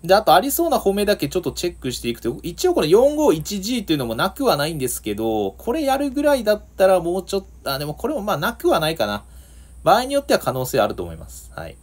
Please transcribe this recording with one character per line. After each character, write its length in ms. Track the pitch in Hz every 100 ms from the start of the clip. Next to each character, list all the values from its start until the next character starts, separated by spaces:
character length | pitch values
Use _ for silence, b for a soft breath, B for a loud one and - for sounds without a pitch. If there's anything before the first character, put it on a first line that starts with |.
で、 120 | 165 196
あ 80 |
と 100 | 208
あ 80 | 170
り 80 | 269
そ 140 | 302 339
う 40 |
な 80 | 247
褒 160 | 196 202
め 100 | 208
だ 100 | 202
け 140 | 143
ち 80 | 185
ょ 40 |
っ 20 |
と 80 | 143
チ 160 | - 175
ェ 20 |
ッ 80 | 175
ク 140 | 127
し 80 | 120
て 100 | 147
い 60 | -
く 60 |
と、 180 | 117 -
一 260 | 165 170 359
応 60 |
こ 80 | 339
の 60 | 156
四 280 | 196 277 302
五 180 | 285
一 280 | 160 151 202
ジ 140 | 190 247
ー 60 |
っ 20 | -
て 80 |
い 40 | 151
う 20 |
の 80 | 120
も 80 | 113
な 160 | 185
く 140 | - 262
は 120 | 147
な 80 | 147
い 80 |
ん 60 | 160
で 80 | 127
す 160 | -
け 100 | -
ど、 380 | 104 113 110 98 -
こ 140 | -
れ 100 | 302
や 120 | 277 262
る 140 | 285
ぐ 140 | 254
ら 100 | 294
い 100 | 269
だ 100 | 214
っ 100 | 208 - -
た 120 | 190
ら 120 | 185
も 200 | 170 180
う 40 |
ち 120 | 180 196
ょ 20 |
っ 40 | 190 -
と、 80 | -
あ、 60 | 135
で 80 | 147
も 80 |
こ 140 | 151 233
れ 80 | 294
も 60 |
ま 120 | 160
あ 40 | 156
な 160 | 196
く 140 | 233 359
は 120 | 170
な 100 | 156
い 60 | 160
か 100 | 104
な。 180 | 104 - b b b b b
場 140 | 160 208
合 80 | 262
に 100 | 285
よ 60 |
っ 40 | 277
て 80 |
は 60 | 233
可 140 | -
能 120 | 127 127
性 140 | 127
あ 80 | 104
る 80 | 101
と 80 |
思 100 | 87
い 40 | 82
ま 120 | -
す。 220 | - - -
は 120 | 80
い。 100 | -